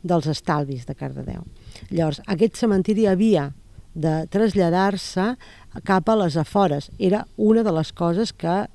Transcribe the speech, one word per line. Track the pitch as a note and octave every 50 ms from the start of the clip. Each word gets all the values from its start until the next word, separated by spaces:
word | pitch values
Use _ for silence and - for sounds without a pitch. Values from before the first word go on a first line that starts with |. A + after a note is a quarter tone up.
| -
dels | E3+ F3 E3 B2+
Estalvis | D#3 D3+ - - - D#3 D3 D3 C#3 C#3 B2 A#2+
de | - C#3+
Cardedeu. | - C#3+ C3+ C3+ C#3 C3+ C3 B2+ - F3 - - - - - - - -
Llavors, | - - E3 E3 D#3 D3 - -
aquest | - G3+ D#3 A3 A3+ - -
cementiri | B3 A3+ G3+ F#3+ F3+ - G#3+ G#3 A3
havia | G3 F#3+ F3+ A3 A3+ G3+ D#3 C#3 C#3 C#3+ - - - - - - - -
de | E3 D#3 D#3+ D#3 D#3+ D#3+
traslladar-se | - - G3+ A3+ A3 F#3 G3+ F3+ E3+ E3 F#3 F#3+ G3 G3+ F#3 - - - F#3 F#3 A3 B3+ - - - - - - - - - -
cap | - G3 F#3+ D#3+ A3
a | A3 G#3+
les | G3 E3 C#3
afores. | E3 D3+ - - G#3 G3 E3+ C#3+ C#3+ - - - -
Era | G#3 F#3 G3 G#3+ - - -
una | - G#3+ G#3+ A3+ A3+ A3+
de | G#3+
les | E3 D#3+ D#3 - -
coses | - F3 E3+ E3+ F#3+ A3+ - -
que | - - E3 F3 G3 G#3+ - -